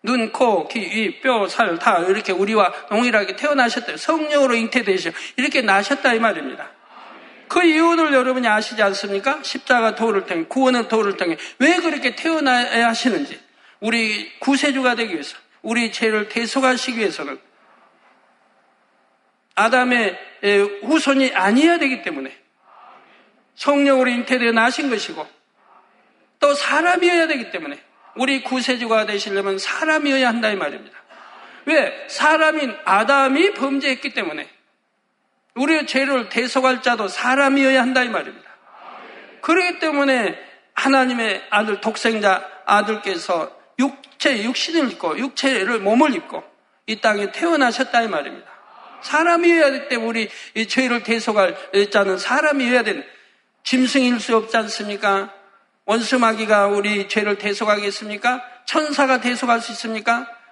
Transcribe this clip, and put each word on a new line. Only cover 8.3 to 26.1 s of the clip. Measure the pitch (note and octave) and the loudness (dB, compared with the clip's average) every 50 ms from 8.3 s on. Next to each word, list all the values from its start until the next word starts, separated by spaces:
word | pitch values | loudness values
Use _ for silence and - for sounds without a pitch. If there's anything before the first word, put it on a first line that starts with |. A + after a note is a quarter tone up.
| B3+ B3+ B3 | 0 0 0
아시지 | A3+ G#3+ G#3+ A3 - A#3+ A3 | 2 2 0 0 -4 0 0
않습니까? | G#3+ G3+ G3 F#3+ - G#3 G3 G3 G3 C4+ C#4+ D#4 | 0 0 0 -2 -6 -4 -4 -2 -2 -2 -4 -4
십자가 | - - - C4 - - C4 A#3+ A3+ A3 G#3+ | -6 -10 -10 -10 0 2 2 4 4 0 0
도를 | - A3+ A3+ G#3+ G3 F#3 | 0 -2 0 0 0 -2
통해, | - F#3 E3 E3 | -2 -4 -6 -4
구원의 | - - C4 C4 B3+ B3+ A#3+ A3+ A#3 | -4 -2 2 2 4 2 2 0 0
도를 | A3+ A3 G#3 G3+ F#3+ | 0 0 0 0 -2
통해 | - F#3+ F3 D#3+ - - - - _ | -2 -2 -4 -4 -6 -8 -18 -4 _
왜 | B3+ D#4 F4 F4+ | 2 2 4 2
그렇게 | F4 E4 D4 C#4 A#3 B3+ - | 0 -2 -4 -2 -4 -4 -4
태어나야 | - - D#4+ E4 D#4 C#4+ C4+ B3 B3 B3 - - A#3 A#3 | -2 -4 -2 -2 0 2 2 2 2 0 0 0 2 2
하시는지, | A#3 A3+ A3+ - C4 G3+ D#3+ C#3+ - - - _ _ _ _ _ - _ _ | 2 0 0 0 0 0 0 -4 -6 -10 -20 _ _ _ _ _ -20 _ _
우리 | G3+ A3 A3+ A#3 A3+ A3 G#3+ G#3 G#3 - - - | -4 -2 -2 0 0 -2 -2 -4 -8 -10 -14 -6
구세주가 | - B3+ C#4 C4+ - D4 C4 C4+ C4 B3 A#3+ | -2 0 0 2 2 0 0 2 0 0 0
되기 | A3+ A#3 G#3+ F3+ | 0 -2 -4 -6
위해서, | D3+ C#3 - - - _ _ _ _ | -8 -8 -10 -16 -18 _ _ _ _
우리 | - A3 A#3 A#3+ A#3 A3 | -8 -4 -2 -2 -2 -2
죄를 | G#3+ - - A3 A3 G#3+ G#3 G#3 | -2 -2 0 0 0 0 -2 -4
대속하시기 | - A#3+ A3+ A3+ - C4+ C4 B3+ B3+ B3 - - A#3+ A#3 | -4 -6 -6 -2 -2 0 2 2 0 0 -4 -6 -4 -2
위해서는 | A3 G3 - - D3+ C#3+ C3 C3 _ _ _ _ _ _ _ _ _ _ _ _ _ _ _ _ _ _ _ _ _ _ _ _ _ _ _ _ _ _ _ _ _ _ _ _ _ _ _ _ _ _ _ | -2 -4 -4 -6 -10 -12 -12 -14 _ _ _ _ _ _ _ _ _ _ _ _ _ _ _ _ _ _ _ _ _ _ _ _ _ _ _ _ _ _ _ _ _ _ _ _ _ _ _ _ _ _ _
아담의, | G3 G#3 A#3 B3 B3+ B3+ B3 B3 A#3+ A3 F#3+ F3+ - - - - - | 0 2 4 4 4 4 2 2 2 0 0 -4 -6 -16 -20 -16 -4
에, | - G3+ G3+ G3+ G3+ G3+ G3+ - | 0 2 4 4 2 2 -2 -8
후손이 | - A3 D#4 D#4 - C4+ C#4 C4+ C4+ B3+ - | -2 0 0 2 2 2 2 4 2 2 2
아니어야 | F#3+ F#3 G3 G#3+ B3+ D#4 E4+ E4+ E4+ | 2 2 4 4 6 6 6 4 4
되기 | D4+ C4+ C4 - | 0 -2 -2 -4
때문에 | - G3 D#3+ C3+ C3 C3 - _ _ _ _ _ _ _ - - - - - - _ _ _ _ _ _ _ _ _ _ _ | -6 -8 -8 -8 -10 -12 -14 _ _ _ _ _ _ _ -20 -20 -20 -20 -20 -20 _ _ _ _ _ _ _ _ _ _ _
성령으로 | - - - C#4+ C#4+ C#4+ C#4 C4+ C4 B3+ B3 | -4 0 2 2 4 4 4 4 4 4 2
잉태되어 | B3 A#3+ A#3+ - C4 B3+ A#3+ A#3 | 0 -2 -2 -2 -2 0 2 2
나신 | A3+ A3+ A3+ B3 B3+ - D4 C#4 | 2 4 2 2 0 0 -2 -2
것이고 | A#3+ G#3 - - D#3+ D#3 D3+ - _ _ _ _ _ _ _ _ _ - _ _ _ _ _ _ | -2 -2 -4 -8 -10 -10 -12 -14 _ _ _ _ _ _ _ _ _ -20 _ _ _ _ _ _